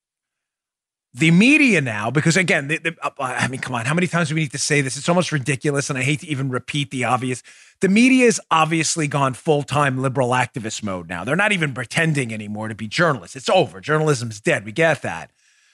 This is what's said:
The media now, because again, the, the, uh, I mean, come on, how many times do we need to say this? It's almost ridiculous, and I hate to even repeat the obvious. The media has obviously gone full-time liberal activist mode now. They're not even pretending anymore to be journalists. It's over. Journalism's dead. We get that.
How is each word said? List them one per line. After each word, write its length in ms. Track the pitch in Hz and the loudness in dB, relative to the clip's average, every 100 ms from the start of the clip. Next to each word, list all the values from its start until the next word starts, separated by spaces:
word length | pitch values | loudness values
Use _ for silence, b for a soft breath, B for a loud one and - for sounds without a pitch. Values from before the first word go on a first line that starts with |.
| _ _ _ _ _ _ _ _ _ _ _ | _ _ _ _ _ _ _ _ _ _ _
The 200 | 123 160 | 0 4
media 480 | 170 226 311 277 185 | 6 6 6 6 4
now, 300 | 135 104 110 | 0 -2 -2
because 240 | 135 160 165 | 0 2 2
again, 320 | 180 180 139 | 2 0 -2
the, 100 | 156 | -4
the, 180 | 156 165 | -6 -6
uh, 80 | 143 - | -8 -6
I 300 | 131 127 123 | -6 -4 -4
mean, 120 | 127 | -4
come 140 | - | -6
on, 100 | 127 | -6
how 100 | 113 | -2
many 120 | 160 180 | 0 0
times 220 | 170 165 | 0 -2
do 80 | 156 | -2
we 60 | |
need 100 | 156 | -4
to 60 | 139 | -4
say 220 | - 147 | 0 0
this? 160 | 135 143 | 0 -4
It's 120 | 143 | 0
almost 240 | 175 175 | 0 0
ridiculous, 580 | 151 123 139 151 139 - | -2 -2 -2 -2 -2 -2
and 80 | 139 | -2
I 40 | |
hate 180 | 127 151 | -2 -2
to 80 | 175 | -4
even 220 | 139 135 | -6 -4
repeat 420 | 123 - 147 139 | -4 -4 -6 -4
the 100 | 131 | -4
obvious. 400 | 120 123 127 123 - B B B | -2 -2 -2 -6 -10 B B B
The 80 | 185 | 2
media 380 | 202 254 262 247 | 4 6 6 4
has 120 | 196 - | 2 0
obviously 580 | 165 160 165 156 - 147 | 2 2 0 -2 -2 -2
gone 260 | 147 135 | 0 0
full-time 640 | 123 - 147 143 139 143 131 | -2 0 0 2 0 0 0
liberal 320 | 135 127 123 | -2 0 0
activist 540 | 127 123 - 107 - | 2 0 -4 -8 -8
mode 240 | 104 92 85 | -6 -8 -8
now. 160 | 87 | -8
They're 100 | 92 | -4
not 160 | 160 208 | 0 0
even 240 | 202 156 | 0 -2
pretending 580 | 127 123 - 165 143 123 | -6 -6 -2 0 0 -2
anymore 360 | 110 104 104 110 | -6 -8 -8 -8
to 80 | 107 | -8
be 100 | 110 | -8
journalists. 480 | - 170 131 85 | 0 2 0 -4
It's 140 | 135 - | -10 0
over. 320 | 190 131 90 | 2 2 -2
Journalism's 600 | 95 156 156 143 117 104 | -2 0 2 0 -2 -6
dead. 240 | 180 139 | -2 -2
We 60 | 104 | -2
get 320 | 104 160 147 | 0 0 0
that. 300 | 117 82 73 _ _ _ _ | -4 -8 -12 _ _ _ _